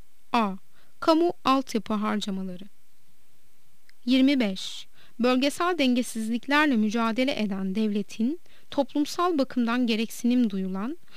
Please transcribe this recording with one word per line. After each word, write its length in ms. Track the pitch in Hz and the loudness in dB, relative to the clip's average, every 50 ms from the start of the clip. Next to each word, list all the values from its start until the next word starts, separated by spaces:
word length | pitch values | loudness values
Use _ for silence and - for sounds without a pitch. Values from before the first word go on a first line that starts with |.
| - - - - - - | -10 -12 -12 -12 -6 0
A. 240 | - 240 220 196 190 - - - - - - - - - | 2 2 2 2 0 -4 -8 -10 -10 -10 -12 -12 -10 -2
Kamu 320 | - 339 320 320 339 349 - - - | 2 4 4 6 4 2 0 0 2
altyapı 500 | 262 262 277 262 - - 220 - - 220 | 2 2 2 2 0 -4 -4 -2 -2 -2
harcamaları. 680 | 208 214 214 214 208 196 208 190 190 190 185 180 180 196 - - - - - - - - - - - - - - - - - - - - - - - - - - - - | -2 0 -2 -2 -2 -2 -4 -4 -4 -6 -6 -8 -10 -10 -12 -12 -12 -12 -12 -12 -12 -12 -12 -12 -12 -12 -12 -12 -12 -12 -12 -12 -12 -12 -12 -10 -10 -10 -10 -10 -6 0
Yirmi 360 | 240 254 262 262 269 285 262 | 4 6 6 6 6 6 4
beş. 480 | 226 202 190 - - - - - - - - - - - - - | 2 0 0 -4 -6 -8 -8 -8 -10 -10 -10 -12 -12 -12 -4 0
Bölgesel 600 | 226 247 254 262 262 285 - - 349 349 370 311 | 2 4 4 4 4 2 0 0 0 0 2 4
dengesizliklerle 1000 | 277 254 247 247 233 - - 226 220 220 233 233 - - 285 294 311 302 262 | 4 4 4 4 2 0 -4 -4 -2 -2 -2 -4 0 2 4 4 6 6 4
mücadele 680 | 214 214 214 202 233 226 226 220 240 254 277 - - | 4 4 2 2 2 0 2 2 2 2 0 2 0
eden 320 | 214 190 196 196 190 190 185 | -2 -2 -2 -2 -2 -2 0
devletin 680 | 220 220 214 202 208 202 - - - 220 247 320 349 - - - - - - | 0 0 2 0 0 -2 -4 -2 -2 0 0 0 -2 -8 -12 -12 -12 -12 -4
toplumsal 680 | - 277 269 - - 294 294 - - - 339 359 349 277 | 0 0 0 0 0 0 0 0 0 0 2 2 4 2
bakımdan 480 | 262 - - 254 233 226 233 254 254 | 0 0 0 0 0 2 2 2 2
gereksinim 640 | 226 226 208 233 214 - - - 233 247 254 247 208 | 2 2 0 0 -4 -4 -2 2 2 4 4 4 2
duyulan 480 | 196 190 190 185 185 190 202 254 330 - - - - | 2 -2 -2 -2 -2 -4 -4 -4 -6 -8 -10 -12 -12